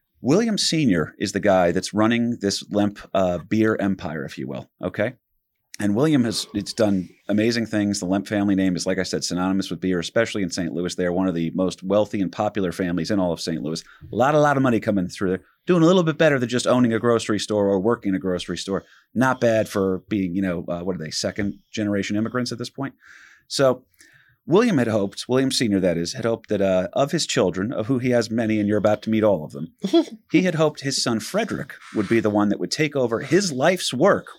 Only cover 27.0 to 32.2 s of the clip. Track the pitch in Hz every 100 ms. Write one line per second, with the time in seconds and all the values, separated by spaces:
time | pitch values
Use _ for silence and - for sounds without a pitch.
27 | 143 170 - - 95 87 104 139 107 131
28 | 127 120 113 113 110 110 104 104 104 107
29 | - 110 104 92 76 71 76 _ 190 330
30 | - - _ 165 185 156 156 147 135 131
31 | 135 113 - 190 233 98 - - - 110
32 | 98 117